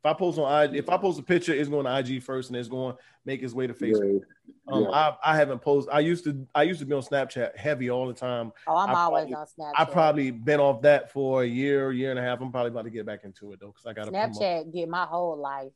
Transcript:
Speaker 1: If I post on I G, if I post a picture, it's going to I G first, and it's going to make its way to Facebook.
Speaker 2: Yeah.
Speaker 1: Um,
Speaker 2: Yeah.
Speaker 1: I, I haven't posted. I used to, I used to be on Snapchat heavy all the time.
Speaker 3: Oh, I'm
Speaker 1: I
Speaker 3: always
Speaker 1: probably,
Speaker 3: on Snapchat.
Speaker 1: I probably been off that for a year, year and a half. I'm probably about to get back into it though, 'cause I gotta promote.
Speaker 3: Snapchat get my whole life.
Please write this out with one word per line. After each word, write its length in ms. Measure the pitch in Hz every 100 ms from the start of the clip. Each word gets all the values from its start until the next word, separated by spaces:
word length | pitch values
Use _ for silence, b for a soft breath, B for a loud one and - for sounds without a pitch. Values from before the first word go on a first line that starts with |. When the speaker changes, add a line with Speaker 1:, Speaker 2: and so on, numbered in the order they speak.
Speaker 1:
If 20 | 151
I 80 |
post 240 | 160 180 151
on 140 | 139
I 160 | 147 151
G, 100 | 135
if 120 | 131
I 80 | 180
post 220 | 190 151
a 40 |
picture, 300 | 131 175 175
it's 160 | 147 147
going 160 | 147 135
to 60 |
I 100 | 131
G 180 | 127 131
first, 300 | 123 131 127
and 80 | 123
it's 100 | 120
going 260 | 127 127 123
to 60 | b b -
make 160 | 135
its 120 | 127
way 140 | 117 127
to 60 |
Facebook. 480 | 117 113 107 98 98
Speaker 2:
Yeah. 520 | - _ - - - 131
Speaker 1:
Um, 80 |
Speaker 2:
Yeah. 60 | 104
Speaker 1:
I, 260 | 143 156 143
I 120 | 151 156
haven't 240 | 143 127
posted. 300 | - 143 131
I 60 | 147
used 220 | 156 175 151
to, 200 | 139 131
I 100 | 143
used 160 | 156 180
to 60 | 135
be 80 |
on 80 | 143
Snapchat 540 | 123 139 131 131 117 -
heavy 320 | 151 143 123
all 180 | 123 127
the 60 |
time. 380 | 120 127 120 113 - -
Speaker 3:
Oh, 80 | 160
I'm 120 | 190
Speaker 1:
I 40 | 170
Speaker 3:
always 260 | 170 160 156
Speaker 1:
probably, 40 | 151
Speaker 3:
on 100 | 151
Snapchat. 240 | - 151 147
Speaker 1:
I 80 | 160
probably 460 | 139 156 147 135
been 280 | 117 120 147
off 220 | 143 135
that 280 | 147 143 -
for 320 | 139 135 131
a 40 | 123
year, 440 | 120 139 139 135
year 200 | 127 131
and 80 | 127
a 20 |
half. 180 | 123 123
I'm 100 | 131
probably 180 | 127 120
about 140 | 120 113
to 60 |
get 140 | 113 107
back 180 | 104
into 280 | 101 95 101
it 60 | 95
though, 120 | 101
'cause 140 | - 117
I 60 |
gotta 180 | 107 107
promote. 240 | 190 220 214
Speaker 3:
Snapchat 380 | 202 170 160
get 140 | 170 165
my 160 | 175 170
whole 320 | 170 175 156
life. 340 | 139 139 135